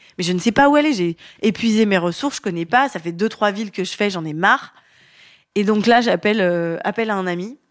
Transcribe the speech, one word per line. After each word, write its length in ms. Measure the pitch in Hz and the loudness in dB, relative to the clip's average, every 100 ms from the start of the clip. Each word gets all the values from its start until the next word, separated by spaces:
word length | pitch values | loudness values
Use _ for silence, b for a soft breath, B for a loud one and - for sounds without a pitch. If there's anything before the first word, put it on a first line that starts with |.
| b - | b -6
Mais 60 | |
je 80 | 175 | -2
ne 80 | 180 | 0
sais 100 | 233 | 0
pas 180 | 247 285 | 4 6
où 60 | |
aller, 180 | 294 302 | 4 2
j'ai 220 | 220 170 165 B B | 0 -2 -4 B B
épuisé 440 | 220 - 226 214 214 | -2 0 0 2 4
mes 100 | 185 | 2
ressources, 400 | 175 170 277 - | 0 -2 -6 -4
je 60 | |
connais 240 | 202 170 165 | -6 -6 0
pas, 220 | 247 277 | 2 2
ça 100 | 175 | -2
fait 140 | 170 | -8
deux, 160 | 170 220 | -4 -4
trois 240 | - 208 | 0 -2
villes 180 | 196 214 | -2 -8
que 140 | - | -8
je 80 | 180 | -8
fais, 180 | - 208 | -4 -4
j'en 140 | 180 | -2
ai 100 | 160 | -6
marre. 400 | 151 196 269 - b b b b b b b _ | 0 2 2 -2 b b b b b b b _
Et 80 | 208 | -2
donc 240 | 208 214 214 | 0 2 4
là, 140 | 233 | 4
j'appelle, 400 | 233 180 208 214 | 4 0 0 0
euh, 380 | 180 175 170 165 | 0 0 -2 -4
appelle 280 | 202 208 220 | -4 -4 -2
à 40 | |
un 140 | 196 185 | -2 -4
ami. 280 | 175 208 285 _ | -6 -8 -14 _